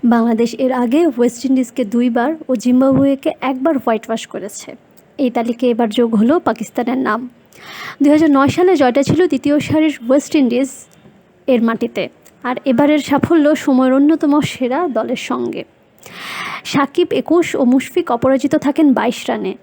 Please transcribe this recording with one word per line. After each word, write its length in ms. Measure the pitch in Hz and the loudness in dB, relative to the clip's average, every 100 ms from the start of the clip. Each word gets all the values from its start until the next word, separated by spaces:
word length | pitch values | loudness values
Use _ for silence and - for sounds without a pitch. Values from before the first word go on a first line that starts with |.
বাংলাদেশ 460 | 247 233 233 226 233 - | 2 2 2 0 -2 -2
এর 140 | 262 | -4
আগে 280 | 254 247 277 339 | -2 0 2 0
ওয়েস্ট 340 | 240 240 - | 0 -2 -2
ইন্ডিজকে 380 | 262 262 247 - | -2 0 -2 -4
দুইবার 460 | 226 233 247 233 247 320 - | -4 0 0 0 -2 -4 -6
ও 40 | 254 | -4
জিম্বাবুয়েকে 720 | 247 254 269 269 277 269 320 - | 0 2 4 2 2 0 -4 -4
একবার 340 | 254 262 277 277 | -6 -2 -2 0
হোয়াইট 280 | 233 220 - | -2 -4 -4
ওয়াশ 160 | 220 - | -8 -8
করেছে। 420 | - 196 - - - _ _ _ - | -12 -12 -14 -18 -20 _ _ _ -4
এই 120 | 262 | -2
তালিকায় 400 | 240 233 233 247 | -2 -4 -2 0
এবার 140 | 233 233 | 0 0
যোগ 200 | 214 233 226 | 2 2 2
হলো 180 | 226 339 | 2 2
পাকিস্তানের 600 | - 220 202 - 240 262 254 | 0 -4 -6 -6 -4 -2 -2
নাম। 120 | 214 247 _ _ - - - - - | -4 -6 _ _ -20 -20 -16 -16 0
দুই 120 | 285 | 4
হাজার 180 | 302 320 | 4 6
নয় 200 | 269 277 294 | 4 4 4
সালে 160 | 359 349 | 2 4
জয়টা 260 | 254 247 | 2 2
ছিল 180 | 277 302 359 | 0 2 2
দ্বিতীয় 300 | 269 285 294 | 0 0 0
সারির 360 | - 311 311 277 233 | 0 0 0 -2 0
ওয়েস্ট 240 | 269 269 | 0 2
ইন্ডিজ 360 | 320 254 240 269 - - _ - _ _ _ - | 0 2 0 -2 -6 -20 _ -20 _ _ _ 0
এর 120 | 247 | 2
মাটিতে, 420 | 226 226 233 226 175 _ - _ | 2 -2 -4 -4 -8 _ -20 _
আর 120 | 254 254 | -8 -6
এবারের 360 | - 240 294 302 - | -2 2 4 2 2
সাফল্য 380 | 277 - 339 294 302 | 0 2 2 2 0
সময়ের 400 | - 254 262 262 | 2 2 2 4
অন্যতম 340 | 285 320 302 294 - | 4 2 2 0 0
সেরা 300 | - 254 262 349 | -4 -4 -2 -2
দলের 340 | 226 226 247 - | -4 -4 -6 -6
সঙ্গে। 340 | 254 - - - _ _ _ - - - - - - | -6 -6 -8 -12 _ _ _ -20 -18 -14 -12 -12 -12
সাকিব 440 | - 285 277 - 349 - | -4 -2 -2 0 -2 -2
একুশ 260 | - 330 339 - | 0 0 0 0
ও 20 | |
মুশফিক 420 | 247 262 - - 339 240 | 2 2 0 -6 -4 -2
অপরাজিত 380 | 262 269 277 311 285 | 0 0 0 0 0
থাকেন 200 | 302 302 247 | 2 2 4
বাইশ 200 | 220 - - | 0 -4 -6
রানে। 240 | 233 185 - | -4 -6 -8